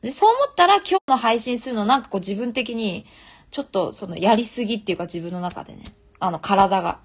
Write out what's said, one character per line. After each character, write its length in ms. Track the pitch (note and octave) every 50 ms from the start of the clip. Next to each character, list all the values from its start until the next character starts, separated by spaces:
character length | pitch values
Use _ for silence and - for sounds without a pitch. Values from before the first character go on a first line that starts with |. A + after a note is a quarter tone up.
で、 100 | - A3+
そ 200 | C#4 - G4 A4
う 20 | A#4
思 120 | C5 C#5
っ 100 | C5+ -
た 100 | - F4 F4
ら 80 | G4+
今 100 | G4+ G4
日 120 | - F4 F#4+ _ -
の 80 | C4 B3
配 220 | A3 A#3 A3+ A#3+
信 200 | A3 B3+ B3 A#3
す 120 | - C4+
る 40 | B3
の 80 | A3 G3+
な 140 | G#3 C4 C4+
ん 60 | -
か 40 | -
こ 120 | - G3
う 20 |
自 140 | F3 F#3+ G3+
分 180 | G3 A#3+ B3 A3
的 200 | C4 B3 A3+ A#3+
に、 320 | A3+ A3+ G3+ F3 G#3 - - - - - - - - _ _
ち 100 | - -
ょ 20 |
っ 40 | C#4
と 280 | _ - G3 F3 C3 -
そ 140 | - G#3 F#3
の 100 | E3+ E3+
や 180 | E3+ G3+ A#3
り 80 | G#3+ A#3+
す 220 | G#3+ - - A#3+
ぎ 100 | G#3 A#3
っ 80 | G#3+ -
て 80 | -
い 40 | F3+
う 20 | -
か 80 | E3+
自 160 | F3 - E3+
分 100 | E3 E3+
の 80 | F3+ F3+
中 240 | F3 F3+ F3 - -
で 80 | - -
ね。 120 | - - - - _ _ _ _ _
あ 100 | - F#3
の 60 | F3 D#3
体 420 | - - G3+ F#3+ G3 F#3+ F#3+ F#3+
が。 180 | E3+ E3+ - - _